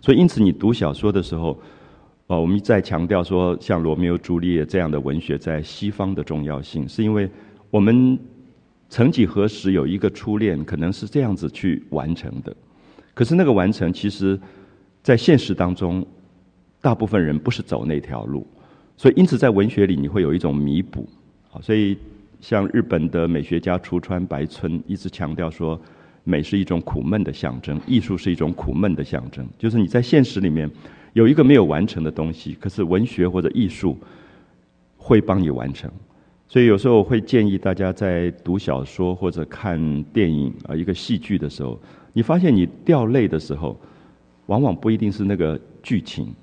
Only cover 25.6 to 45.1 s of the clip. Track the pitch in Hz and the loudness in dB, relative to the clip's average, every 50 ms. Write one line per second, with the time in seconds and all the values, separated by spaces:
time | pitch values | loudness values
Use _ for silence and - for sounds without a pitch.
25.6 | 82 80 80 82 - - - _ - _ _ _ _ 87 90 73 78 - - 101 | -6 -6 -6 -6 -10 -20 -20 _ -20 _ _ _ _ -2 -2 -2 -2 -2 -2 -2
26.6 | 95 - 90 85 - - - 78 62 71 98 107 92 73 69 - - 73 64 64 | 0 0 -2 -4 -4 -4 -8 -6 -4 -2 -2 -2 -2 -4 -6 -6 -6 -6 -6 -8
27.6 | - - 73 78 - - 131 117 95 - 98 87 - 101 87 78 82 78 85 - | -8 -8 -8 -8 -4 0 0 0 0 0 -6 -4 -2 -4 -2 0 -2 -4 -2 -4
28.6 | 73 69 64 76 101 101 85 71 71 - - 67 62 64 - - 65 - - _ | -6 -4 -2 0 0 0 0 -2 -4 -6 -6 -8 -8 -10 -12 -12 -14 -14 -10 _
29.6 | - 113 110 120 101 85 - 120 120 - - 151 131 123 - 101 98 87 76 80 | -4 0 2 2 0 2 2 0 2 4 4 4 4 4 0 -2 0 0 0 0
30.6 | 76 76 - - - - - - - - _ 110 113 113 151 156 147 127 143 127 | -2 -4 -8 -12 -20 -20 -20 -20 -20 -2 _ 6 6 8 8 8 8 8 8 8
31.6 | 98 76 76 76 98 107 - 85 78 78 73 - 78 80 80 - - 73 71 - | 8 6 2 0 0 -2 -2 -4 -4 -4 -4 -4 -6 -6 -6 -8 -12 -14 -14 -8
32.6 | - 95 - - 98 82 87 95 117 120 - - 90 90 90 92 80 80 - 113 | -10 -8 -4 -2 0 2 2 0 0 0 0 0 0 2 2 0 0 0 0 0
33.6 | 117 90 - - - 90 69 65 - - - - - - - _ _ _ _ _ | -2 -2 -2 -2 -2 -2 -2 -2 -10 -20 -20 -20 -20 -20 -20 _ _ _ _ _
34.6 | _ _ _ _ _ _ _ _ - - 127 107 101 - 95 101 90 78 67 62 | _ _ _ _ _ _ _ _ 2 4 4 4 4 2 0 0 0 -2 -2 -4
35.6 | 60 67 69 - - - - 92 - _ _ _ _ _ _ _ _ _ - 131 | -6 -8 -10 -10 -12 -14 -14 -16 -20 _ _ _ _ _ _ _ _ _ 4 6
36.6 | 123 117 104 98 104 135 120 110 98 92 127 113 - - - 120 107 104 98 92 | 6 6 6 6 4 6 6 6 4 4 0 -2 0 2 2 2 4 2 0 0
37.6 | - 95 92 85 98 92 90 - 104 95 90 85 87 87 85 - - 85 90 98 | -2 -2 -2 0 -2 -2 -2 -2 -2 -2 0 0 -2 -2 -4 -6 -6 -4 -4 -2
38.6 | - - 69 65 67 67 - - 92 90 92 90 98 90 80 82 78 - - - | -2 -2 -4 -4 -4 -8 -6 -4 -2 -2 -2 -2 -4 -4 -4 -4 -10 -10 -10 -10
39.6 | - 104 87 80 82 78 73 73 73 - - 113 101 85 78 73 71 64 - - | -6 -4 -4 -2 -2 -2 -4 -4 -6 -4 0 0 2 2 2 0 -2 -4 -6 -10
40.6 | - - 73 80 87 87 90 - - - 120 90 - - 104 82 73 73 - - | -12 -8 -6 -6 -4 -4 -6 -6 -4 -4 -4 -4 -2 -4 -4 -4 -4 -6 -8 -8
41.6 | 71 64 58 53 - - - - - _ _ 113 117 - 156 180 185 175 123 98 | -8 -8 -10 -12 -16 -20 -20 -20 -20 _ _ -2 0 2 2 2 4 4 4 4
42.6 | 87 80 - - - - - 143 117 110 120 139 113 85 73 80 - - 73 71 | 4 0 -2 -6 0 2 2 2 2 0 2 2 2 2 0 -4 -4 -6 -8 -6
43.6 | 82 69 53 - - - - _ _ - _ _ _ _ _ _ _ - 98 117 | -6 -8 -8 -10 -20 -20 -20 _ _ -20 _ _ _ _ _ _ _ -2 0 0
44.6 | 143 123 87 - - 110 110 107 110 104 | 0 0 -2 -2 0 0 0 0 -2 -4